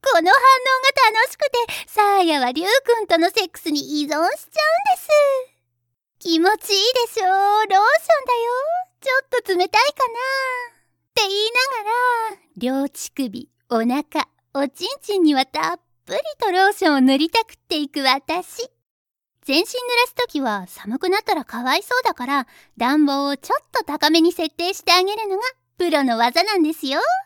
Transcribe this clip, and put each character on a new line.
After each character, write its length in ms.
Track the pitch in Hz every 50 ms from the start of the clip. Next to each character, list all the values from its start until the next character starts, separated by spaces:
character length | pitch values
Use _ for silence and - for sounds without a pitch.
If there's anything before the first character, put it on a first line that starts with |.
| -
こ 160 | 554 494 339
の 100 | 320 359
反 20 | 403
応 80 | 539 494 523 523 523 508 523 523 523 508 539 554 571 523 440
が 80 | 440 440
楽 120 | 466 523
し 60 | - _
く 120 | 605 554
て、 80 | - 480 466 - - - - -
サ 300 | - - 415 403 403 392
ー 60 | 359
ヤ 140 | 330 302 285
は 120 | 254 247
リ 120 | 254 294 339
ュ 20 |
ウ 40 | 392 453 539 539
く 160 | - 480 453
ん 60 | 427 -
と 100 | 339 330
の 120 | 330 370
セ 160 | - 453 392
ッ 40 | 339
ク 100 | _ -
ス 120 | - 339
に 300 | 302 285 269 254 294 294
依 40 | 294
存 20 | 277
し 20 |
ち 80 | 302 302
ゃ 40 |
う 40 | 330
ん 40 | 370
で 60 | 539 659 - - - 622 605 622 640 698 807 880 740 -
す。 80 | - - 605 605 587 554 539 523 508 _ _ _ _ _ _ _ _ _ _ _ _ _ _ _
気 200 | - 359 330 320
持 180 | 330 381 427 -
ち 160 | - - 403
い 160 | 392 392 466
い 40 | 508 508 480 -
で 60 | -
し 80 | 453
ょ 40 | 381
う？ 40 | 370
ロ 20 |
ー 360 | 381 392 392 403 415 427 440 403
シ 20 |
ョ 0 |
ン 0 |
だ 80 | 392 381
よ。 720 | 415 453 571 659 - - 679 587 523 494 494 480 466 480 494 494 554 622 679 719 740 _ _ _
ち 120 | - 539 523
ょ 40 | 523
っ 240 | - _ - 494 453
と 140 | - 381 349
冷 120 | 359 370
た 100 | - 415
い 20 | 480 571 571
か 140 | - 523 480
な。 60 | 453
っ 1000 | 466 508 523 539 539 523 523 508 494 494 480 _ _ _ _ _ _ _ _ _
て 140 | 480 427 381
言 20 |
い 220 | 392 403 427 440 466 494 508 523 523 466
な 60 | 415
が 60 | 415 453 494 494 494 494 466 453 440
ら、 60 | 415 _ _ _ _ -
両 320 | 240 247 262 269 277 -
乳 220 | _ - - -
首、 380 | _ - 269 240 190 - - _ _ _ _ _
お 80 | 240 226
腹、 500 | 226 240 247 285 294 _ - 311 - _ _ _ _ _ _
お 140 | 277 277 269
ち 160 | _ - -
ん 40 | 427 539 571
ち 160 | - - 415 381
ん 40 | 349
に 120 | 302 294
は 100 | 262 262
た 300 | _ - 302 320 320 349
っ 40 | - _ _ _ _ _
ぷ 80 | - -
り 60 | - 587 640 587 _
と 140 | 480 415
ロ 160 | 349 370 381 392
ー 60 | 415
シ 120 | - 381
ョ 60 | 330
ン 40 | 294
を 40 | 269
塗 180 | 254 262 269 285
り 120 | 311 330
た 160 | - 453 440
く 80 | _ -
っ 40 | _
て 200 | _ _ 349 302
い 100 | 294 277
く 140 | - 294
私。 680 | 269 262 262 277 _ - 311 359 359 - - - 453 523 _ _ _ _ _ _ _ _ _ _ _ _ _ _ _
全 160 | - 269 311
身 40 | 403
濡 20 |
ら 420 | - - 494 508 494 494 466 494 494
す 80 | -
と 120 | - 494 494
き 140 | - 294
は 260 | 269 240 208 202 185 -
寒 320 | - - - 208 226 269
く 80 | - 370
な 120 | 370 415
っ 20 | 440
た 100 | - 403
ら 120 | 320 254
か 180 | - - 226 240
わ 140 | 254 277 349
い 60 | 427
そ 140 | - 494 508
う 60 | 494
だ 100 | 480 349
か 120 | - 247
ら、 220 | 247 285 285 254 _ _ - _ _ _ -
暖 280 | 233 247 277 302 302
房 220 | 285 277 277 285 285
を 100 | 285 277
ち 160 | - - 480
ょ 20 |
っ 40 | 587 _ _
と 140 | - 523 -
高 240 | - - - - 302
め 100 | 311 339
に 140 | 320 349 349
設 200 | - 330 311 _
定 200 | - 339 359 392
し 100 | - -
て 80 | -
あ 100 | 349 359
げ 140 | 370 381 415
る 140 | 440 440 403
の 80 | 381 392
が 60 | 466 523 523 _ _ _ _ _
プ 120 | 359 349
ロ 140 | 320 294 277
の 140 | 254 233 226
技 260 | 233 247 240 330 359
な 140 | 427 427 381
ん 60 | 320
で 100 | 302 320
す 140 | - - 262
よ。 120 | 269 320 440 605 719 762 784